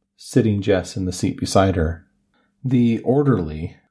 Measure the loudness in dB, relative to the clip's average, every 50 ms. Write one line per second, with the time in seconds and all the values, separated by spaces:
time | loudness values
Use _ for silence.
0 | _ _ _ _ -20 0 2 2 2 4 0 0 0 0 0 0 0 -4 -8 -6
1 | -6 -6 -4 -2 -4 -4 -4 -4 -8 0 2 2 4 4 2 0 -2 -2 -4 -8
2 | _ _ _ _ _ _ _ _ _ _ _ _ -4 0 2 2 2 2 2 0
3 | 0 0 0 2 2 2 2 0 0 -4 -6 -8 -8 -10 -10 _ _ _